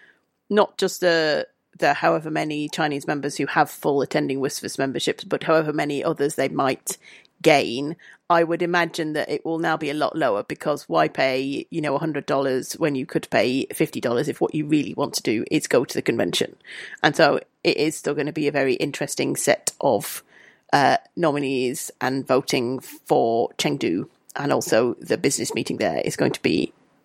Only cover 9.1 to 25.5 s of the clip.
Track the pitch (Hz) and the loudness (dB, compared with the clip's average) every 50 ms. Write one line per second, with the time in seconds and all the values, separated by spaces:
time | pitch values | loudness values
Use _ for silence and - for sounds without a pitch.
9.1 | 151 147 - - 147 - - 160 165 160 165 165 160 156 156 143 147 151 143 - | -2 -4 -2 -2 -4 -4 -4 -4 -4 -2 -2 -2 -2 -2 -2 -4 -2 0 -2 -2
10.1 | - 160 147 123 98 101 - - 156 - - 151 147 127 - - 165 160 151 - | 0 0 0 2 0 0 -2 -4 -8 -6 -4 -4 -4 -4 -4 -2 0 2 2 2
11.1 | - - 139 135 131 135 135 139 143 170 - - 170 165 151 143 135 139 165 160 | 0 0 0 0 0 -2 -2 -4 -6 -6 -8 -8 -6 -4 -2 -2 -2 -2 -2 -4
12.1 | 147 143 - - 147 139 139 135 127 131 - - - - 160 165 143 131 127 - | -4 -4 -4 -2 -2 0 0 0 -2 -2 -4 -6 -6 -2 -2 -2 -2 -2 -4 -4
13.1 | - 160 - - - 113 101 127 127 135 - - - - 160 - - 123 - 123 | -4 -6 -4 0 2 2 2 2 2 0 -2 -2 -2 -2 -2 -2 -2 -4 -2 0
14.1 | 120 123 151 147 - - 165 - - 156 151 147 156 147 127 98 131 - 143 - | 0 0 -2 -2 -2 -2 -2 -2 -2 -2 -2 0 0 0 0 -2 -4 -4 -4 -4
15.1 | - - - - 110 117 - - - 151 - - - 123 127 - - - - - | -4 -4 -2 0 0 0 0 0 -2 -2 0 2 2 2 2 0 -2 -4 -2 0
16.1 | 117 113 - 87 - - - - - - - - - - - - - - - 156 | 0 2 0 0 0 0 -2 -4 -6 -14 -20 -18 -16 -16 -16 -16 -2 0 2 2
17.1 | 143 - 160 139 - - - _ _ _ - - - - 147 160 156 - - 151 | 4 6 6 6 4 2 -2 _ _ _ 0 0 2 2 2 0 -2 -2 -4 -4
18.1 | 147 151 139 151 151 160 147 143 147 139 135 135 - - - 143 139 - 147 - | -2 -2 -2 -4 -2 -2 0 0 2 2 2 2 2 0 0 -2 -2 -4 -6 -4
19.1 | - - 135 135 143 - - - - - - - - - - 139 - 202 - - | -2 -2 -2 -2 -2 2 2 2 2 2 0 -4 -4 0 2 2 2 2 0 -4
20.1 | - - - _ - - - - - _ _ _ - 143 135 135 127 - - - | -10 -12 -14 _ -20 -20 -20 -20 -20 _ _ _ 2 4 6 4 4 2 0 -4
21.1 | - 180 170 156 139 143 143 131 139 123 127 123 143 - - - - - - 131 | -4 0 0 2 2 0 -2 -2 0 0 0 -2 -2 -4 -8 -10 -8 -4 -4 -2
22.1 | 131 135 123 - 131 127 - - 147 135 120 120 131 127 - - - - _ - | -2 -2 0 2 2 2 2 2 0 0 0 -2 -4 -6 -8 -12 -18 -8 _ 0
23.1 | 156 131 123 113 113 117 - - - - - 156 143 143 123 104 85 98 143 - | 2 2 2 2 2 0 0 -2 -2 -2 -2 -2 0 0 0 0 0 -2 -4 -6
24.1 | _ _ _ - - - 143 143 135 123 113 - - 110 123 120 - - - - | _ _ _ -12 -8 -4 -2 0 0 0 0 2 2 4 4 2 0 -4 -4 -4
25.1 | 110 175 - 139 - - 123 - | -2 0 0 0 0 -2 -4 -4